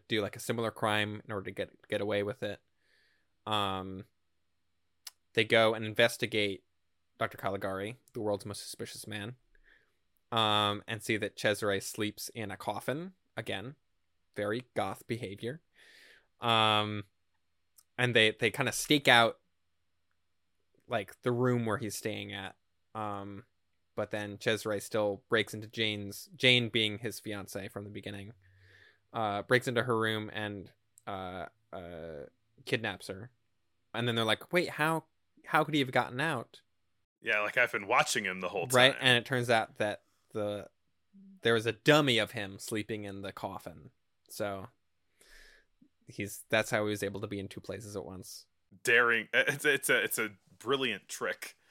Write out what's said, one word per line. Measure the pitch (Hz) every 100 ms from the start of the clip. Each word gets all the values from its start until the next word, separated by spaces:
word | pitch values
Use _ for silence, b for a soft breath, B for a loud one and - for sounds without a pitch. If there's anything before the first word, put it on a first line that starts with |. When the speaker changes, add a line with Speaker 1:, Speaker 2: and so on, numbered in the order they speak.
| -
Speaker 1:
do, | 110
like, | 98 -
a |
similar | - 117 113
crime | - 110 104 104 104 -
in |
order | 107 98
to |
get, | 98 92 - -
get | 104
away | 101 101
with | 101 101
it. | 104 - _ _ _ _ _ _ _ _ -
Um, | 107 98 95 95 95 - _ _ _ _ _ _ _ _ _ - - _
they | - 110
go | 113 110
and | 110 110
investigate | 107 117 - 110 110 104 98 _ _ _ _ _ -
Doctor | 113 -
Caligari, | - 98 98 95 101 123 _
the | 123
world's | 104 101 104
most | 98
suspicious | - - 107 110 -
man, | 104 104 127 _ _ b b b b b _ _
um, | 117 110 107 104 104 -
and | 110
see | - 110
that | 104 -
Cesare | 113 104 104 98
sleeps | - - 107 - - -
in | 107
a | 95
coffin. | - 104 - 135 180 - _ -
Again, | 117 98 113 151 _ _ _ _ _ -
very | 104 117 131 -
goth | 98 104 -
behavior. | 113 104 101 113 156 _ b b b b b b _
Um, | 120 113 110 107 104 104 101 _ _ _ _ _ _ _ _ -
and | 123 117
they, | 110 -
they | 113
kinda | - 127
stake | - - 135 131
out, | 120 113 - _ _ _ _ _ _ _ _ _ _ _ _ _ _ -
like, | 120 98 -
the | 127
room | 120 127 123 113
where | 101
he's | 110 -
staying | 113 101 101
at. | 101 95 - _ _ _ 110
Um, | 107 101 101 98 - _ _ _ _ -
but | 104
then | 107 104 101
Cesare | - 107 110 101
still | - 113 104 98 -
breaks | 117 107
into | 107 104
Jane's, | - 110 104 101 98 - 156
Jane | 131 123 117
being | 117 110 101
his | 113 98
fiance | 110 101 95 101 98
from | -
the | 104
beginning, | 104 104 101 98 - b b b b b b b
uh, | 120 110 101
breaks | 98 123 127
into | 117
her | 117 113
room | 110 110 107
and, | - 104 101 92 _ _ _ -
uh, | 95 92 92 82 - _
uh, | 92 85 85 82 76 69 _ _ _ -
kidnaps | 120 110 92 -
her. | 104 117 _ _ _ _ _ _
And | 117 120
then | 113
they're | 113
like, | 107 -
"Wait, | 175 170
how, | - 151 160 - _ _ _ -
how | 160
could | 156
he | 151
have | 131
gotten | 131 113 123
out?" | 156 135 - - _ _ _ _ _ _
Speaker 2:
Yeah, | 113 107
like, | 104 131
I've | 120
been | 117 101
watching | 127 156 120 101
him | 92
the | 90
whole | 98 104
Speaker 1:
Right, | 123 127
Speaker 2:
time. | 127
Speaker 1:
and | 127 120
it | -
turns | 127 120
out | 113 107 -
that | 107 95 _ _ _
the, | 110 104 104 - _ _ _ _ - - -
there | 117
was | 117 113
a |
dummy | 107 - 147 147 113
of | 104
him | 117 101 98
sleeping | - 110 104 110
in | 101 98
the | 98
coffin. | - 101 92 - 87 - - _ _ _
So | - 104 98 - _ _ _ _ b b b b b b _ _ _ -
he's, | - 101 - -
that's | 110 107
how | 117
he | 107
was | 107
able | 98 98
to | 107
be | 104
in | 98
two | -
places | - 95 107 101
at | 69
once. | 92 95 - - _ _ -
Speaker 2:
Daring. | - 120 120 117 104
It's, | 123 131 139 147
it's | 139 -
a, | 123
it's | 107 -
a | 110 101 _ -
brilliant | 110 135 131 98 -
trick. | - 113 90 - - b